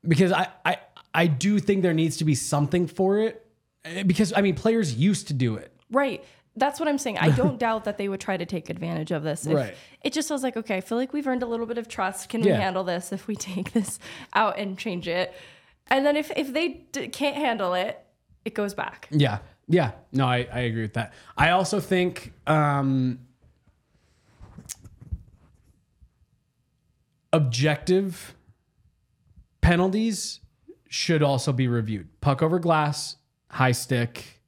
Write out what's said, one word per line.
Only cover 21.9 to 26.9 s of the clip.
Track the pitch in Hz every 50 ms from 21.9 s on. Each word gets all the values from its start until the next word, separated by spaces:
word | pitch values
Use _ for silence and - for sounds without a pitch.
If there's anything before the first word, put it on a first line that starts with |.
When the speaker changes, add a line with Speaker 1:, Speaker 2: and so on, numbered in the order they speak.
| 190 180 180 180 175 - - - - - _
Speaker 1:
um, | 143 156 156 151 147 143 139 135 135 135 131 127 127 123 127 - _ _ _ _ _ _ _ _ _ _ _ _ _ _ _ _ _ _ _ _ _ _ _ - - - - - - - _ - - - _ - - - - - - - _ _ _ _ _ _ _ _ _ _ _ _ _ - _ _ _ _ _ _ _ _ _ _ _ _ _ _ _ _ _